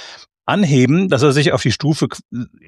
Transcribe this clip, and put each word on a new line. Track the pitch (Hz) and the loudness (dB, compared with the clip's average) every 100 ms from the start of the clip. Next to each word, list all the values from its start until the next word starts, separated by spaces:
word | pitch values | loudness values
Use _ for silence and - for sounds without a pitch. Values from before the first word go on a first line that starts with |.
| - - - _ - | -20 -20 -20 _ -4
anheben, | 160 185 139 127 160 190 | 0 2 4 4 2 2
dass | 139 | 2
er | 147 | 2
sich | 139 151 | 2 2
auf | 135 | 0
die | 139 | -2
Stufe, | 104 147 156 143 - - 117 120 _ | -2 -2 -2 -4 -6 -12 -12 -12 _